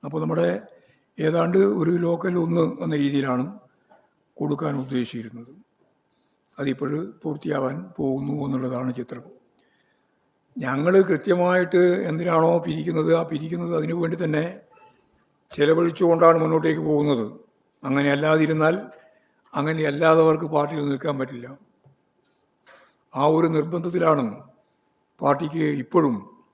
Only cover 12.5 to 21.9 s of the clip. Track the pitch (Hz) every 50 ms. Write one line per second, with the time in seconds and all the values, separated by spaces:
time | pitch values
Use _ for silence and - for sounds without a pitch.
12.5 | 170 170 160 170 156 156 151 175 160 160 156 165 165 165 170 165 160 147 156 160
13.5 | 170 175 175 170 175 160 151 160 165 170 170 165 170 170 175 160 156 151 160 170
14.5 | 185 - - _ _ _ - - _ _ _ _ _ _ _ _ _ _ _ _
15.5 | - - 143 147 160 165 170 170 160 - 185 170 170 160 170 165 165 165 160 160
16.5 | 160 160 151 165 160 160 156 156 151 147 147 147 143 117 110 104 110 - - _
17.5 | _ _ _ _ _ _ - 135 135 139 143 143 139 139 147 156 156 156 156 147
18.5 | 160 156 156 160 170 196 - - - - _ _ _ _ _ _ _ _ _ _
19.5 | - 147 143 151 160 160 156 147 143 143 160 160 160 165 160 160 156 151 165 151
20.5 | 160 147 143 147 165 151 143 143 139 131 - 160 147 135 131 127 127 123 120 123
21.5 | 135 - _ _ _ _ _ _